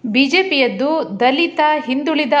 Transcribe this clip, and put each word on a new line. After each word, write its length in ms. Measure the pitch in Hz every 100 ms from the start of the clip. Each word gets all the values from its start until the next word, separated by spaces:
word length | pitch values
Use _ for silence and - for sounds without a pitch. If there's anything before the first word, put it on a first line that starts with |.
| 240
ಬಿ 120 | 220 277
ಜೆ 180 | 359
ಪಿಯದ್ದು 760 | 381 285 247 196 277 320 269 196
ದಲಿತ, 400 | 247 277 339 330 302 302 220
ಹಿಂದುಳಿದ, 480 | 262 294 302 285 285